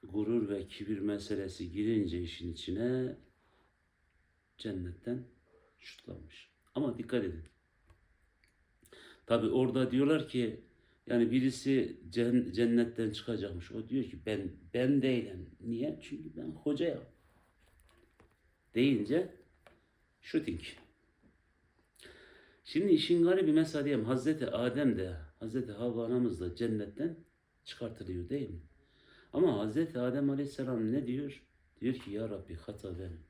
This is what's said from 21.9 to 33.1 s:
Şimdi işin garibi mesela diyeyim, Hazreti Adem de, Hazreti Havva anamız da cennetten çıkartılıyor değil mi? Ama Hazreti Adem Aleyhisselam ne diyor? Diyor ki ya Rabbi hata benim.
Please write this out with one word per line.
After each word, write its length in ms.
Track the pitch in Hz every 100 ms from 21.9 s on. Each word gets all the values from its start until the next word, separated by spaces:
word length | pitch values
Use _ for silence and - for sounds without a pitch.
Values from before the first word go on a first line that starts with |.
| _ - - - - - _
Şimdi 300 | - 156 202
işin 300 | 160 - 175
garibi 280 | 170 185 165
mesela 340 | 151 160 151 143
diyeyim, 200 | 135 110
Hazreti 420 | 131 139 156 123
Adem 500 | - 123 123 143 101
de, 200 | 92 82 - _
Hazreti 320 | 110 120 113
Havva 340 | 101 120 117 113
anamız 360 | 123 120 87
da 140 | 87 85
cennetten 600 | 117 107 101 - 165 160 - _ _ _ -
çıkartılıyor 640 | - 117 - 90 90 87
değil 200 | 143 135
mi? 100 | 85 - _ _ _ _ - -
Ama 260 | - 359 104
Hazreti 400 | 107 113 165 127
Adem 300 | 123 127 139
Aleyhisselam 640 | 139 143 - 131 123 110
ne 160 | 131 123
diyor? 360 | 127 143 - _ _ _ _
Diyor 140 | 120 127
ki 160 | -
ya 180 | 101 110
Rabbi 260 | 98 87 85
hata 440 | - 104 95 87
benim. 200 | 92